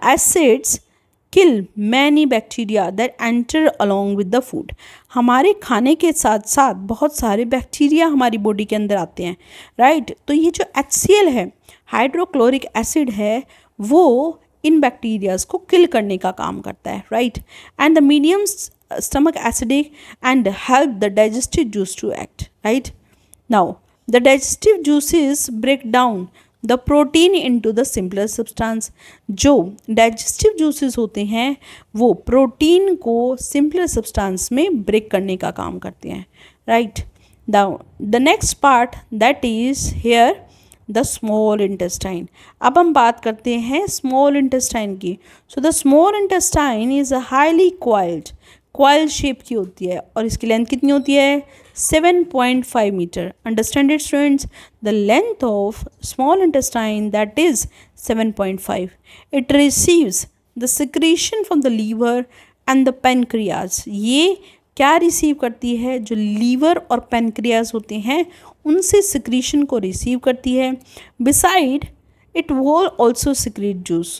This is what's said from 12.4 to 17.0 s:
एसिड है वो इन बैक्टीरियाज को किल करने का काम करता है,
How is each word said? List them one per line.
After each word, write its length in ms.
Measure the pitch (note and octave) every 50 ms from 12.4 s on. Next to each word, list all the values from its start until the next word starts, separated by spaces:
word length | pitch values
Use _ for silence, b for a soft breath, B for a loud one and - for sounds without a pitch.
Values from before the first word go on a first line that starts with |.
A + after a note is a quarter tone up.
| A3+ A#3+ C4+ C4+ - - -
एसिड 340 | G#3+ A3+ - - D#4+ D4 B3
है 320 | G3+ G3+ G#3+ G#3 A3 B3 C4+ b b b b b _ -
वो 600 | G3+ G#3+ C#4+ F4 F#4 D4 A#3 B3 D4 E4 D#4+ - _ _ _ _ -
इन 160 | D4+ E4 D#4
बैक्टीरियाज 640 | C#4 B3+ C4 - - A3+ A3 G#3 F#3+ G3 F#3 F#3 -
को 140 | - - F#4
किल 280 | - - F#4 F4+ F4
करने 300 | E4+ - A#3 G#3 G3+ F#3+
का 140 | F#3 - F#3
काम 300 | F#3+ - - - F#3+ -
करता 300 | - - - - - -
है, 140 | - G#3